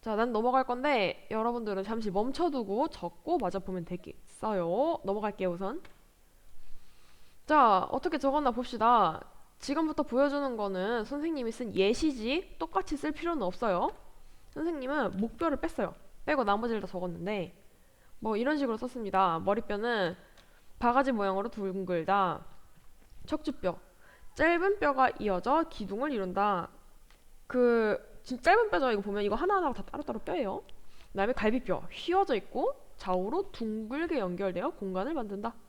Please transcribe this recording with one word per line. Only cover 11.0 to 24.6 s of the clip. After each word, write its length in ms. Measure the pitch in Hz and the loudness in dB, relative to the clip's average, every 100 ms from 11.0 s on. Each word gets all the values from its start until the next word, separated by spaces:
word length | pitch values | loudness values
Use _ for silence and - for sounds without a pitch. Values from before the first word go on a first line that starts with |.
| 214 | -2
선생님이 460 | 285 311 311 233 | -4 -2 -2 -4
쓴 240 | 226 233 196 | -4 -6 2
예시지 800 | 190 240 320 262 220 302 - - | 2 4 0 0 -2 -2 -4 -8
똑같이 360 | 330 381 381 294 | -4 -2 -2 -4
쓸 160 | 302 | -4
필요는 300 | 302 339 330 | -4 -2 -2
없어요. 460 | 185 185 233 180 269 - - - - - - | -2 -2 0 2 0 -4 -18 -20 -20 -20 -14
선생님은 680 | - 320 320 254 294 226 190 | -6 -4 -2 -2 0 0 -2
목뼈를 400 | 226 - 330 269 | -4 0 0 0
뺐어요. 360 | 330 - 196 - - - - | -2 -2 -4 -4 -18 -10 -2
빼고 180 | 294 | 0
나머지를 380 | 214 202 233 220 | 4 2 2 -2
다 60 | 190 | -4
적었는데 680 | 185 180 170 170 214 175 - - - - _ - - | -6 -6 -4 -4 -4 -4 -10 -20 -20 -20 _ -20 -8
뭐 180 | 220 208 | -2 0
이런 200 | 247 302 | 2 2
식으로 200 | 277 220 | 0 -2
썼습니다. 600 | 247 247 208 190 190 165 | -4 -6 -2 2 4 2
머리뼈는 760 | 190 208 220 208 226 233 180 185 - - - - - - | 2 0 0 -2 0 0 0 -2 -14 -20 -20 -20 -20 -2
바가지 320 | 240 240 247 | 2 4 4
모양으로 380 | 233 202 190 214 | 2 0 0 -2
둥글다. 960 | 214 196 185 185 175 160 202 190 151 - - - - - - - - - | -4 -4 -4 -2 -2 2 2 2 0 -8 -16 -18 -20 -20 -20 -20 -14 -6
척추뼈, 520 | 302 - 262 185 165 - - - - - - | -4 -4 -2 -4 -4 -12 -20 -20 -18 -18 2
짧은 440 | 311 349 | 4 4